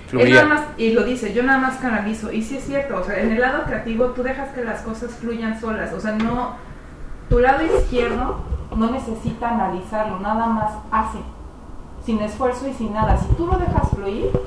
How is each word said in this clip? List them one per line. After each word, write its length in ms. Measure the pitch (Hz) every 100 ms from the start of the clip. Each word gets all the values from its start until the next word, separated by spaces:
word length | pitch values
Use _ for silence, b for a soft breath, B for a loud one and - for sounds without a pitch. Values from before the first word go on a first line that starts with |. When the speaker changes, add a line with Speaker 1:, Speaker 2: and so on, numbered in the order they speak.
| -
Speaker 1:
Fluía. 260 | 127 247
Speaker 2:
nada 120 | 254 302
más, 140 | 302 - -
y 160 | 226
lo 100 | 233
dice, 280 | 247 254 202
"Yo 100 | 220
nada 160 | 254 262
más 180 | 254 -
canalizo". 520 | 254 208 202 220 214
Y 100 | 220
sí 140 | 220 269
es 60 |
cierto, 320 | 277 277 277 190
o 40 |
sea, 160 | 185 208
en 120 | 220
el 80 | 220
lado 240 | 254 294
creativo 420 | - 220 233 226 247
tú 140 | 254
dejas 280 | 254 262 262
que 120 | 254
las 180 | 226 208
cosas 300 | 226 220 240
fluyan 460 | - 233 226 220 220
solas. 320 | 226 214 -
O 80 | 185
sea, 120 | 214
no, 440 | 214 226 247 254 - - - - - - - -
tu 100 | 240
lado 260 | 254 277
izquierdo 760 | 320 - - 247 233 226 254 - - - - 220
no 140 | 226
necesita 600 | 262 233 220 - - 240
analizarlo, 720 | 214 185 - - 214 214 190
nada 260 | 208 220 226
más 260 | 220 214 - -
hace. 280 | - 220 208 - - - - - - - -
Sin 160 | - 214
esfuerzo 480 | 214 - 254 247 277
y 40 |
sin 200 | 247 214
nada. 240 | 214 208 190
Si 160 | -
tú 120 | - 349
lo 120 | 359
dejas 300 | 349 - -
fluir, 320 | - 196 220 - -